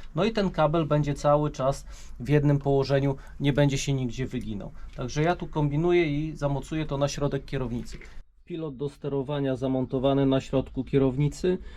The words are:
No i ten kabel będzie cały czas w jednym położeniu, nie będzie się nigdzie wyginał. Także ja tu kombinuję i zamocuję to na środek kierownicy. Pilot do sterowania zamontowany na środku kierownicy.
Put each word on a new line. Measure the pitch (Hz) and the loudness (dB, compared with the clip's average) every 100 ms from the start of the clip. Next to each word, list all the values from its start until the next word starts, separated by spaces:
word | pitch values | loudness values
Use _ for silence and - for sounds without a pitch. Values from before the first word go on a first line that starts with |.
| - | -8
No | 156 | 0
i | 214 | 0
ten | 214 185 | 2 0
kabel | 170 151 170 147 | 2 4 4 2
będzie | 151 143 | 2 2
cały | 139 147 147 147 | 2 4 4 2
czas | 143 135 139 - - - - | 0 0 0 -8 -14 -14 -8
w | 120 | 2
jednym | 147 143 143 | 4 6 4
położeniu, | 139 139 135 139 139 135 - - | 4 2 4 2 2 -2 -8 -2
nie | 143 | 0
będzie | 143 143 135 | 4 4 2
się | - | 0
nigdzie | 135 127 120 123 | -2 -2 -4 -6
wyginał. | 123 104 98 - - - - | -4 -6 -8 -10 -12 -12 -10
Także | 123 131 | -6 0
ja | 160 175 | 0 0
tu | 170 | -2
kombinuję | 156 147 147 175 175 160 | -2 0 2 4 4 4
i | 143 156 147 | 0 -4 -4
zamocuję | 143 139 - 156 147 | -2 -2 -4 -4 -2
to | 139 | 0
na | 143 | 0
środek | - 143 139 | 0 -2 -2
kierownicy. | - 139 123 120 110 - - - - _ | -4 -4 -4 -6 -8 -12 -14 -16 -18 _
Pilot | - 165 160 123 | -10 -8 -8 -6
do | 143 | -8
sterowania | - 147 139 135 143 139 127 | -6 -4 -4 -2 -2 0 0
zamontowany | 131 131 123 131 135 139 135 | 0 0 0 2 2 4 4
na | 135 | 2
środku | - 135 127 135 | 2 -2 -2 -6
kierownicy. | 127 139 135 131 147 - 180 185 - | 0 2 2 2 0 0 0 0 -4